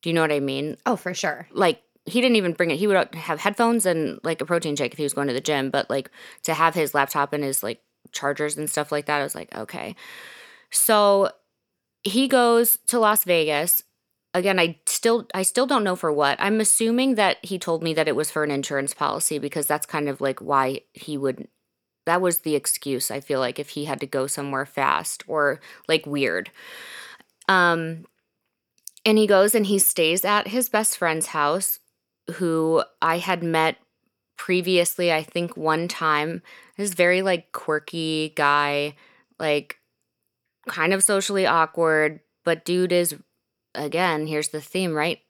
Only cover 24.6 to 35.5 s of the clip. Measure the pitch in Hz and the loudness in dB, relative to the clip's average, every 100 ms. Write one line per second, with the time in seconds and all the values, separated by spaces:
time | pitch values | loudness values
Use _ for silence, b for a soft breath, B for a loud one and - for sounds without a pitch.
24.6 | 143 - 139 - - - - 156 143 151 | -6 -2 2 2 -2 -10 -6 0 0 0
25.6 | B B - 160 - 143 131 87 95 B | B B -2 -2 0 -2 -2 -2 -6 B
26.6 | B B B B B B _ _ - 190 | B B B B B B _ _ 2 4
27.6 | 175 170 165 165 170 _ _ _ _ _ | 4 2 -2 -8 -14 _ _ _ _ _
28.6 | _ _ - _ 220 214 214 196 202 226 | _ _ -20 _ 2 4 6 6 6 4
29.6 | 196 196 - - 160 175 190 208 - 233 | 2 2 2 2 2 2 2 0 0 -4
30.6 | 240 214 220 - 175 160 151 156 147 170 | 0 0 0 -2 -2 -2 -4 0 0 0
31.6 | 196 - _ _ _ _ - 170 180 160 | -2 -8 _ _ _ _ -14 -4 -2 0
32.6 | 160 160 - _ 160 170 175 175 170 160 | 2 2 0 _ 0 0 0 -2 0 2
33.6 | 160 - _ _ _ _ _ - - 185 | 2 0 _ _ _ _ _ -14 0 0
34.6 | 180 180 170 - 175 160 160 175 175 | 2 2 2 0 0 0 -2 -6 -6